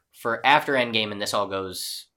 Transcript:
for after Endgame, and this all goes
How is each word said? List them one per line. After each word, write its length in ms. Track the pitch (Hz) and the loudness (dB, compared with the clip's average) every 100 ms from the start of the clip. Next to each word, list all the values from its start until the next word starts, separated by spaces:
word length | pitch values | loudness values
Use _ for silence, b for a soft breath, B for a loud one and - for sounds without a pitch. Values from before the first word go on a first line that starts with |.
| _ | _
for 320 | - 120 113 127 | -8 -4 0 4
after 280 | 147 147 | 4 4
Endgame, 360 | 135 120 113 107 | 2 2 0 -2
and 80 | 101 | -2
this 120 | 104 | -2
all 160 | 113 101 | -2 -2
goes 560 | 95 95 90 - - - | -2 -4 -8 -10 -10 -14